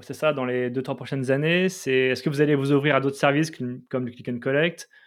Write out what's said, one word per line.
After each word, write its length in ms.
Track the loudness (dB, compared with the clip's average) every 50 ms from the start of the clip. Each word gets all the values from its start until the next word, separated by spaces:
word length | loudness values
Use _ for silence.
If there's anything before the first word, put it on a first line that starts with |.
c'est 120 | -14 -14 -6
ça, 200 | 0 0 0 0
dans 120 | 0 -2
les 240 | -2 0 -2 -2 -2
deux, 120 | -2 -4
trois 140 | -4 -4 -8
prochaines 360 | -8 -6 -6 -4 -4 0 0
années. 380 | 0 2 2 2 2 2 2 0
C'est, 400 | -2 -4 -2 0 2 2 4 2
est-ce 140 | 0 0 -2
que 60 | -2
vous 120 | 2 2
allez 140 | 2 4 4
vous 160 | 2 2 4
ouvrir 240 | 2 4 4 4 2
à 60 | 2
d'autres 160 | 2 0 0
services 340 | 2 2 2 2 2 0 -2
que, 300 | -4 -8 -8 -8 -8 -10 -10 _
comme 160 | -6 -6 -4
le 60 | -6
click 180 | -8 -10 -10 -8
and 100 | -8 -4
collect ? 500 | -2 0 2 2 2 0 -2 -6 -16 -20 _ _ _